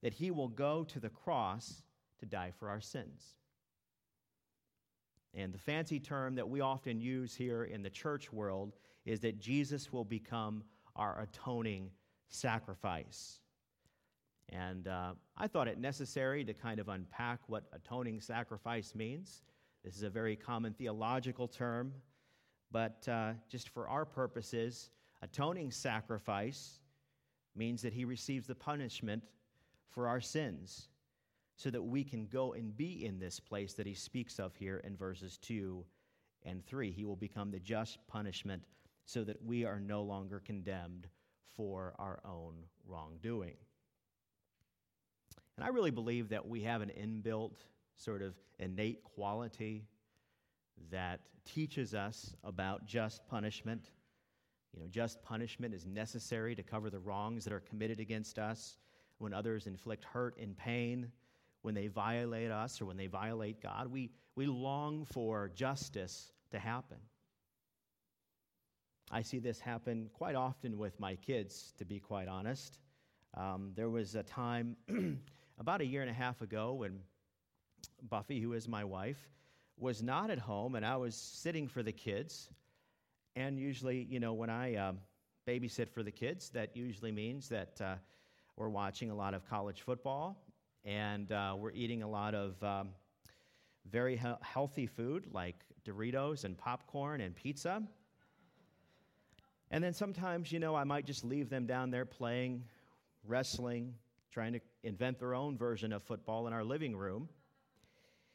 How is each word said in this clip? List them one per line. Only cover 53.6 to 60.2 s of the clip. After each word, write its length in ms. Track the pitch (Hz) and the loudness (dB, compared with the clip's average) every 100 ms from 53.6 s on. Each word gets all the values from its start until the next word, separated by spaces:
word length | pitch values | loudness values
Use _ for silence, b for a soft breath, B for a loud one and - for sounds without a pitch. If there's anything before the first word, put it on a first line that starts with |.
| 120 117 - - b b b b b b b | -2 -4 -6 -20 b b b b b b b
You 60 | 85 | -12
know, 80 | 82 | -4
just 320 | 110 117 - | 2 0 0
punishment 540 | - 110 113 - 120 95 | -4 -2 -2 -2 -4 -4
is 100 | 90 | -4
necessary 720 | 101 110 117 - 117 113 104 | -4 -2 -4 -2 0 0 -2
to 80 | |
cover 260 | 92 107 107 | -2 -2 -2
the 80 | 98 | -4
wrongs 460 | 92 98 107 117 | -2 0 0 0
that 100 | 104 | -2
are 60 | 101 | -4
committed 400 | - 107 110 110 | -4 0 0 0
against 400 | 107 110 107 - | 0 -2 -2 0
us 380 | 107 113 - - b b b b | 0 -2 -6 -14 b b b b
when 160 | 104 98 | -2 0
others 320 | 113 110 104 | 2 0 -2
inflict 360 | 95 113 107 | -6 -6 -6
hurt 320 | - 120 | -4 -2